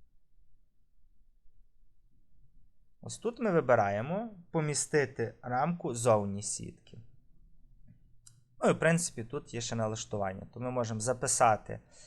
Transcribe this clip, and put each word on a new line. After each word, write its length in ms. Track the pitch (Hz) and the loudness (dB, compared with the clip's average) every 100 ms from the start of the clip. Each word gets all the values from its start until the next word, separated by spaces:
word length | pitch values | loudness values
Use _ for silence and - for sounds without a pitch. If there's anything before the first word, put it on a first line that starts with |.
| - - - - - - - _ _ - - - - _ - - - - - - - - - - - - - - - - | -20 -20 -20 -20 -20 -20 -20 _ _ -20 -20 -20 -20 _ -20 -20 -20 -20 -20 -20 -20 -20 -20 -20 -20 -20 -20 -20 -20 -16
Ось 160 | - - | -14 -6
тут 220 | 220 240 | -6 -2
ми 120 | 226 | 2
вибираємо 840 | 170 131 120 101 101 127 185 226 - - | 4 6 6 6 0 -2 -4 -6 -12 -6
помістити 840 | 170 151 143 - 151 127 - 113 - | -2 0 -2 2 2 2 0 -6 -6
рамку 520 | - 123 151 175 165 | -4 -2 0 -2 -4
зовні 500 | 120 117 107 101 98 | 0 4 4 2 -4
сітки. 540 | 104 - - - - 113 117 - - - - - - - - - - - - - _ - | -6 -8 -10 -14 -20 -20 -20 -20 -20 -20 -20 -20 -20 -20 -20 -20 -20 -20 -20 -20 _ 0
Ну 60 | 240 | 2
і 40 | |
в 60 | 170 | 4
принципі 440 | 160 165 170 - | 4 2 0 -8
тут 300 | 113 143 - | -10 -10 -8
є 80 | 117 | -8
ще 140 | 113 113 | -6 -2
налаштування. 720 | 110 110 - 107 98 95 - | -2 -4 -6 -4 -4 -6 -12
То 60 | 120 | -10
ми 120 | 127 | -6
можемо 280 | 127 113 110 | -4 -2 -2
записати 800 | 113 123 135 - 120 107 - 110 - - | -4 -2 0 4 4 4 -2 -12 -14 -20